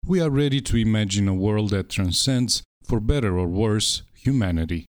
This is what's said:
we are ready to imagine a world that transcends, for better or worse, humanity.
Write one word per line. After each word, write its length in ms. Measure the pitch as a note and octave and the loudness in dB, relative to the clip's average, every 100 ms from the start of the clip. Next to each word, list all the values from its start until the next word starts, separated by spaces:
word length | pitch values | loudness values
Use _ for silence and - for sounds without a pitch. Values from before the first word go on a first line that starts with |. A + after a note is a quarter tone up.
| - | 0
we 160 | F#3 | 0
are 80 | D#3+ | 2
ready 320 | C#3 C#3+ C3+ | 0 0 -2
to 160 | - A#2 | 0 0
imagine 500 | A2+ G#2+ G#2 G2 G2 | 2 2 0 0 0
a 60 | |
world 380 | F#2 G2+ G#2+ G#2+ | 2 0 0 0
that 180 | G2 F2+ | -2 -4
transcends, 720 | - F#2 D#2+ - C3 B2 - - _ | -2 -2 0 0 0 0 -2 -6 _
for 160 | - A#2 | -4 -2
better 400 | G#2+ C#3+ A2 F2+ | 2 0 2 0
or 80 | F2+ | 0
worse, 560 | F#2 A2 G#2+ - - - | 0 0 0 0 -4 -8
humanity. 720 | - - C3+ G2 E2 E2 E2+ - | -6 0 2 2 0 0 -4 -6